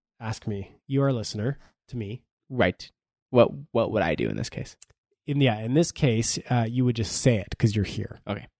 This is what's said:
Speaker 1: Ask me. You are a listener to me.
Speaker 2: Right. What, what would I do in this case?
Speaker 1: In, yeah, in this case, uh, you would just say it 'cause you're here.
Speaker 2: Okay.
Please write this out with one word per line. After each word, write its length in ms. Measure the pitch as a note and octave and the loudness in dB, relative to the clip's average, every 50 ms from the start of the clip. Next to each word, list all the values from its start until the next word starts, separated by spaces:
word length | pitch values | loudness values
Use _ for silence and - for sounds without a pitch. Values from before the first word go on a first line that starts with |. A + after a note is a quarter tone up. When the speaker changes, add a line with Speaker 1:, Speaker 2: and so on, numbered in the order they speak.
| _ _ _ - | _ _ _ -12
Speaker 1:
Ask 260 | A2+ A2 A2 - - | -8 -8 -8 -6 -6
me. 260 | - G#2+ G2 F#2+ - - _ _ | -6 -8 -6 -8 -12 -16 _ _
You 160 | - C3+ C3+ C#3 | -4 -2 0 2
are 60 | C#3 | 2
a 40 | C3+ | 0
listener 460 | A#2+ G#2+ - - G#2+ G#2 B2 C#3 - - - _ _ _ _ | -2 -4 -6 -6 -4 -2 -2 -4 -6 -10 -20 _ _ _ _
to 100 | - B2 | -10 -8
me. 240 | A2 G2 G#2+ C3 - _ _ _ _ - | -8 -8 -8 -12 -14 _ _ _ _ -8
Speaker 2:
Right. 420 | C3+ B2 A#2 F#2 - - - - _ _ _ _ _ _ _ _ | -2 0 2 2 2 -2 -8 -20 _ _ _ _ _ _ _ _
What, 220 | - B2 A#2+ - - C#3 C#3 - - | 4 6 6 6 4 -2 -10 -4 0
what 200 | A#2 A2+ - - | 0 0 2 2
would 100 | G#2+ F#2 | 2 2
I 120 | D#2+ D#2 | 2 0
do 160 | - B1 A1 | 0 -2 -2
in 80 | G#1 G#1+ | -2 -4
this 100 | - - | -6 -6
case? 260 | - - - - - _ - - _ _ _ _ _ _ _ | -8 -8 -10 -10 -14 _ -20 -20 _ _ _ _ _ _ _
Speaker 1:
In, 160 | - D3 C#3+ C#3 | -4 0 2 2
yeah, 160 | C3 A2 G#2+ | 2 2 0
in 160 | A2 A2+ B2+ | -2 0 2
this 180 | D3+ E3+ - - | 2 2 2 0
case, 460 | - - C3+ A2+ A2 A2+ - - - - - | 0 0 2 2 2 0 0 -2 -4 -2 0
uh, 160 | B2+ B2 A#2 | 0 0 0
you 200 | A2+ A#2+ B2 B2+ | 0 0 2 2
would 100 | B2 B2 | 2 2
just 240 | A#2 A2 - - - | 0 -2 -4 -4 0
say 160 | - C3+ A#2+ | 2 4 4
it 180 | G#2+ F2+ - - - | 2 0 -4 -2 0
'cause 180 | - A2+ G2+ | 2 2 2
you're 80 | A2 G2 | 2 0
here. 360 | - - G2 F2+ - - - _ | 0 -2 -6 -8 -8 -10 -12 _
Speaker 2:
Okay. 200 | - G2+ G#2+ A#2+ - _ _ | -8 -8 -8 -10 -14 _ _